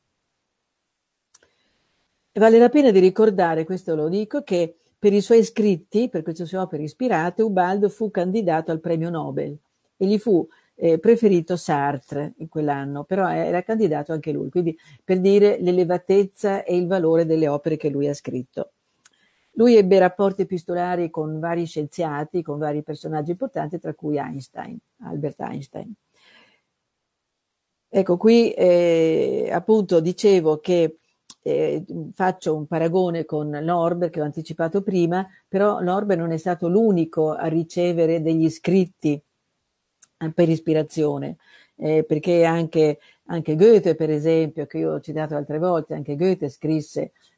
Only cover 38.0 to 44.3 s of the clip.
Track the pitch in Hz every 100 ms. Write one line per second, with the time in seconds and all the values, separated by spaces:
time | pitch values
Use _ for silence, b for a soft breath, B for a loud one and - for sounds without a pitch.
38 | 160 165 156 160 160 - - 185 180 _
39 | 156 147 - _ _ _ _ _ _ _
40 | - - 160 160 170 160 160 156 156 -
41 | 151 143 143 165 b b b - 151 156
42 | 156 151 165 175 165 165 160 165 156 147
43 | b b - 170 160 156 214 214 180 156
44 | 156 151 156